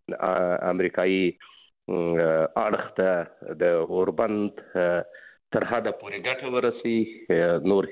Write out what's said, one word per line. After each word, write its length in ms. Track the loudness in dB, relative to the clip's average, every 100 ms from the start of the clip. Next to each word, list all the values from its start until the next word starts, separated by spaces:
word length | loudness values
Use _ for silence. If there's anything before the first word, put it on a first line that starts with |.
| -10 -4 -2
آه، 400 | 0 0 0 0
امریکایي، 560 | 0 0 0 2 2 0 -2 -10 -20 _ _ -6
آه، 560 | -4 0 2 2 2 0 0
اړخ 280 | 0 -2 -4 0
ته 280 | 2 0 -2 -10 -14 0
د 20 |
اوربند، 880 | 2 2 0 0 0 0 0 0 -4 -6 -8 -2
آه، 300 | 0 0 -4 -12 -20 -20 _
تر 120 | -4 -2
حده 260 | -2 -2
پورې 260 | -6 -8 -8 -6
ګټه 200 | -6 -4
ورسي، 460 | 0 0 0 0 0 0 -4 0
آه، 260 | 2 4 2 4
نور 120 | 2 2